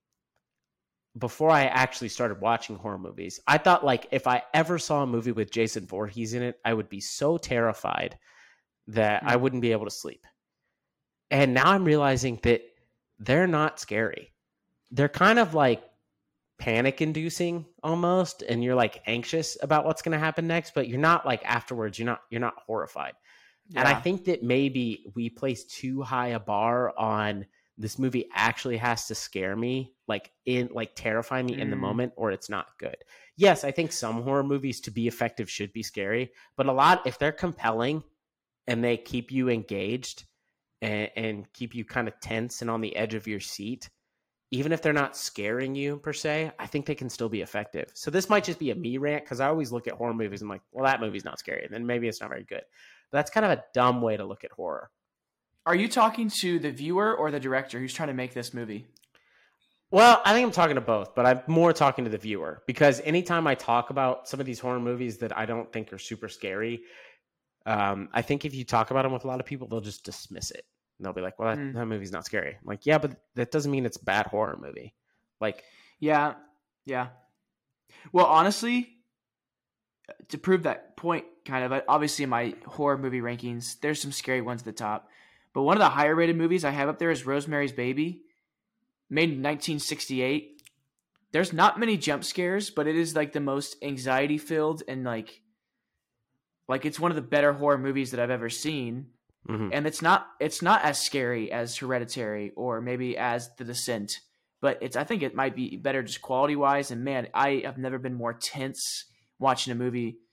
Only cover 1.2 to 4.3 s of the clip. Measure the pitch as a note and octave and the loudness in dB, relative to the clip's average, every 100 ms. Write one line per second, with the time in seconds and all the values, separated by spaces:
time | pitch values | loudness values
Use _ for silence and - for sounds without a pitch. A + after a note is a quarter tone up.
1.2 | A#2 - D#3 D3+ C3+ B2+ C3 - A#2+ - | -6 2 6 6 6 4 0 -2 -8 -2
2.2 | A#2+ G2 A2 A#2 - G2+ G#2 G2 F#2 G2 | -4 0 0 0 -2 -10 -8 -8 -10 -12
3.2 | F2+ - - D3+ F#3 F3 C#3+ A#2+ - C3+ | -12 -6 4 4 6 6 6 2 2 -2
4.2 | B2+ | 2